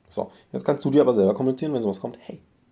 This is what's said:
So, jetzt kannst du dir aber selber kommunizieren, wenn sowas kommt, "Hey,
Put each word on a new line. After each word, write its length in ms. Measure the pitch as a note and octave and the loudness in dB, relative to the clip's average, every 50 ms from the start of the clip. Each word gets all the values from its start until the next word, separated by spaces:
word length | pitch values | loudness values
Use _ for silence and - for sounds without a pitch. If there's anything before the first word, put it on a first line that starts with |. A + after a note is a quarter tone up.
| _ - | _ -12
So, 220 | - - - - - - _ _ | -8 -8 -8 -8 -10 -20 _ _
jetzt 120 | - - - | -10 -8 -2
kannst 200 | - C#3+ C#3+ - | -2 -2 -2 0
du 60 | C#3 | 2
dir 100 | C3+ D3 | 4 4
aber 120 | C3 B2+ | 4 4
selber 220 | A#2+ G#2+ F#2+ G2 G#2 | 4 4 4 2 2
kommunizieren, 400 | - C3 C3 C3 - D#3 D3+ C#3+ | 2 0 -2 -2 -2 -4 -4 -4
wenn 80 | A#2+ | -2
sowas 180 | A2+ G2+ F#2+ - | -2 -4 -4 -6
kommt, 180 | - A#2 - - | -8 -12 -12 -14
"Hey, 200 | - - - - _ _ _ _ _ _ | -18 -18 -20 -20 _ _ _ _ _ _